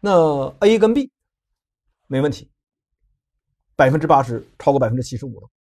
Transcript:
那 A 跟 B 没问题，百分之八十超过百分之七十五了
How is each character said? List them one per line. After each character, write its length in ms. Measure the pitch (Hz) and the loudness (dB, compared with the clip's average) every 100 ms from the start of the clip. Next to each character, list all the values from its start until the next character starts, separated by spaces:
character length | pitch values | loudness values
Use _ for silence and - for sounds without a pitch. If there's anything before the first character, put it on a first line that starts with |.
那 100 | 202 185 156 143 135 - | 2 2 2 0 -6 0
A 180 | 202 226 | 2 4
跟 160 | 214 | 2
B 180 | 247 262 _ _ _ _ _ _ _ _ _ _ | 0 -4 _ _ _ _ _ _ _ _ _ _
没 140 | 135 | -2
问 100 | 143 | -2
题， 180 | - - _ _ _ _ _ _ _ _ _ _ _ _ - | -4 -14 _ _ _ _ _ _ _ _ _ _ _ _ 0
百 140 | 135 | 0
分 100 | 151 | 2
之 80 | 147 | 2
八 140 | - | 0
十 240 | 123 117 - _ | 0 -8 -12 _
超 120 | - | -2
过 80 | 139 | 0
百 100 | 131 | 0
分 80 | 123 | -4
之 60 | |
七 140 | 127 120 | -6 -10
十 80 | 139 | -12
五 140 | 113 | -16
了 80 | - _ | -20 _